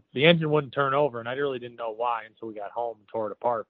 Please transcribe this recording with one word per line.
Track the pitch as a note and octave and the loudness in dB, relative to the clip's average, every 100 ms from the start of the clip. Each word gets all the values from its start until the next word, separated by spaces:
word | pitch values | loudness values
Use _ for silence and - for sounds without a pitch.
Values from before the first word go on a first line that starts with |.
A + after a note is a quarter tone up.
| _ | _
the | B2+ D#3 | 4 6
engine | E3+ D#3 | 6 4
wouldn't | D3+ C#3 | 2 2
turn | D3 C#3 | 0 2
over, | C3+ D3 A#2+ | 4 2 0
and | A#2 | -6
I | |
really | C3 C#3+ B2+ | -2 -2 -4
didn't | A#2+ A#2+ | -8 -8
know | A#2 | -8
why | A2 A#2+ A#2 A2 | -2 0 -2 -4
until | A2 A2+ | _ -12
we | |
got | G#2+ G2+ | -10 -8
home | A#2 A#2+ G#2+ | -6 -6 -8
and | G#2 | _
tore | A2+ G#2+ | -6 -6
it | |
apart. | G2 B2 A#2 G2+ | -2 -2 -2 -4